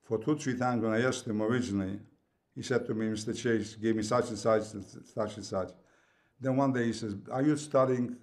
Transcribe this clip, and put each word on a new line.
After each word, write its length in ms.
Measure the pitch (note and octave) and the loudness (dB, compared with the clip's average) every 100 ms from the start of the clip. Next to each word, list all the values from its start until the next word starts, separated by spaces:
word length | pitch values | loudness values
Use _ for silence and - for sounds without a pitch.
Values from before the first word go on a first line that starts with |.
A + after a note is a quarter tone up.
For 160 | - A2 | -2 -2
two, 180 | B2+ D3 | 0 -2
three 180 | C#3 B2 | 0 0
times 280 | B2 A#2+ | 0 2
when 80 | A2 | 2
I 100 | A2 | 2
asked 240 | B2+ A#2 B2 | 2 0 -4
him 160 | G#2+ | -2
originally, 580 | G#2+ B2 F2+ G2+ F#2+ G2+ - _ _ _ _ | 2 0 0 -2 -2 -6 -12 _ _ _ _
he 80 | - | -12
said 240 | - A#2+ - | 0 0 2
to 80 | |
me, 160 | A2 A2 | -2 -2
"Mister 240 | G#2+ A2 | -2 -4
Chase 400 | A2 B2 A2+ G2+ | -2 0 0 0
gave 220 | G#2+ A2 A2 | -2 0 0
me 80 | |
such 260 | G#2 B2 A#2 | 2 2 0
and 80 | G#2+ | 0
such 360 | A#2 A2 G#2 G2+ | 4 4 2 -10
and 100 | F#2+ | -12
such 520 | - - - G#2 G#2 | -16 -12 -4 -4 -4
and 80 | F#2+ | -6
such." 260 | G2 F2+ - _ _ _ _ _ _ | -4 -4 -10 _ _ _ _ _ _
Then 160 | B2+ C3 | 0 2
one 160 | C#3 | 2
day 140 | B2+ A#2 | 2 0
he 80 | |
says, 220 | G#2+ A2+ G2 F2+ | 0 -4 -6 -6
"Are 100 | B2 | 0
you 160 | D3 D3 | 2 2
studying 580 | C#3+ C3+ C3 B2+ A#2+ - | 2 4 4 2 0 -4